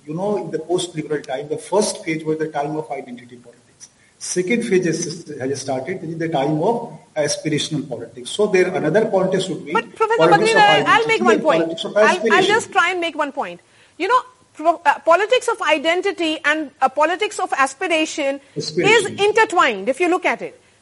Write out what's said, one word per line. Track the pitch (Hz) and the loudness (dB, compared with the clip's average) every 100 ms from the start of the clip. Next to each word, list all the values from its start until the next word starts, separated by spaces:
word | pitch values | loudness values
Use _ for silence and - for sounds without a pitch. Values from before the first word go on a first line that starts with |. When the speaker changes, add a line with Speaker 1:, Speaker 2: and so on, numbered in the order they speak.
Speaker 1:
You | 143 | -12
know, | 160 196 202 | -6 -4 -4
in | 165 | -4
the | 156 | -6
post-liberal | 160 180 - 156 147 151 | -2 -2 -2 -8 -6 -6
time, | - 131 147 | -4 -8 -6
the | 151 | -8
first | - 190 214 - | -2 0 0 -2
phase | - 160 | -6 -4
was | 156 156 | -4 -4
the | 156 | -4
time | 147 143 151 | -4 -4 -6
of | 143 | -6
identity | 139 131 120 120 120 | -10 -10 -16 -18 -20
politics. | 120 - _ _ - _ _ _ | -20 -20 _ _ -20 _ _ _
Second | - 180 180 233 | -6 -4 0 -2
phase | - 185 | 2 2
has, | 165 156 - - - 135 | 2 -2 -4 -10 -12 -8
has | 127 139 | -6 -6
started, | - 135 147 185 | -4 -6 -6 -8
this | 151 | -8
is | 165 | -6
the | 160 | -4
time | 151 139 156 | 0 0 0
of | 180 233 - - - 156 | 0 0 -4 -14 -10 -4
aspirational | 147 - 156 151 - 151 127 | -2 -4 -2 -2 -2 -6 -6
politics. | 113 113 - 120 | -10 -10 -14 -8
So | - 202 | -2 2
there, | 180 180 | 2 2
another | 139 147 190 226 | 0 0 2 2
context | 190 185 190 - | 2 2 0 -2
would | 156 | -6
be | - | -4
Speaker 2:
But | 370 453 - | -4 -4 -2
Professor | 427 453 | 0 4
Speaker 1:
politics | 330 415 427 | 4 6 4
Speaker 2:
Badri | |
Speaker 1:
of | 440 | 6
Speaker 2:
Narayan, | 415 415 339 | 6 4 4
I'll | 403 | 2
Speaker 1:
identity | 453 | 2
Speaker 2:
make | 453 | 2
one | - | 2
Speaker 1:
and | 214 | 2
Speaker 2:
point. | 311 262 | 2 2
Speaker 1:
politics | 165 - 202 | 0 -4 -2
of | 208 | 4
Speaker 2:
I'll, | |
I'll | 214 359 | 4 4
Speaker 1:
aspiration. | 233 359 381 | 2 2 4
Speaker 2:
just | 427 - | 2 0
try | 392 339 | 0 0
and | 370 | 0
make | 339 294 | -4 -4
one | 294 | -4
point. | 277 208 175 _ _ _ - | -6 -8 -10 _ _ _ -8
You | 359 | 0
know, | 494 - _ _ | 0 0 _ _
pro-, | - 311 330 | -4 0 2
uh, | 294 277 | 2 2
politics | - 339 415 508 480 | 4 4 4 0 0
of | 453 | -2
identity | 339 311 294 349 381 - 330 311 | 0 0 2 0 -2 -2 -2 -2
and, | 285 311 285 - | 0 0 -2 -2
uh, | 262 | 0
politics | 294 311 359 415 - | 2 0 0 -4 -4
of | 370 | -4
aspiration | - 269 - 370 320 311 - 277 277 - - | 0 0 0 -2 0 0 -2 -2 -4 -8 -10
Speaker 1:
Aspiration. | - - 381 | -6 0 4
Speaker 2:
is | 453 381 - 415 | 4 2 0 2
intertwined, | 427 440 349 311 202 202 | 4 2 4 2 0 -4
if | 262 | 0
you | 349 | 0
look | 359 349 | 0 -2
at | 247 | -4
it. | 165 - _ _ | -6 -14 _ _